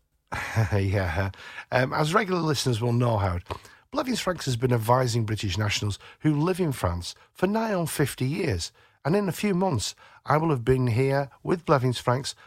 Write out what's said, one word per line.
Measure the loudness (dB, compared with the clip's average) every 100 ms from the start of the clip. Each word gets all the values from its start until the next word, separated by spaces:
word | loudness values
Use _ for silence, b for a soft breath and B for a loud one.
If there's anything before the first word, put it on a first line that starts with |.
| _ _ -12
<laughs> | -10 -4 0 0
Yeah. | 2 0 0 0 -2 -4 -6 B B B
Um, | 0 2
as | 0 0 0
regular | 0 0
listeners | 0 0 0 0
will | 0
know, | 2 2 2
Howard, | 0 -2 -6 B B B B
Blevins | -6 -2 -2
Franks | -2 -4 -4
has | 0
been | 2
advising | 2 4 2 4 0 -2
British | -2 -2 -2
nationals | -2 -2 -4 -6 B B
who | 0
live | 2 0 0
in | -2
France | 0 -2 -2 -6 -14 b
for | -2 0
nigh | 0 0 -2
on | -2
fifty | 0 -2 0 -4
years, | -2 -2 -2 -4 _ b b 0
and | 0
in | 0
a |
few | -2 0
months | 2 2 0 -4 -10 B B 0
I | 2
will | 2
have | 0 2
been | 2 2
here | 2 2 2 -2 b
with | -4 -2 2
Blevins | 2 2 0
Franks | 0 -2 -2 -12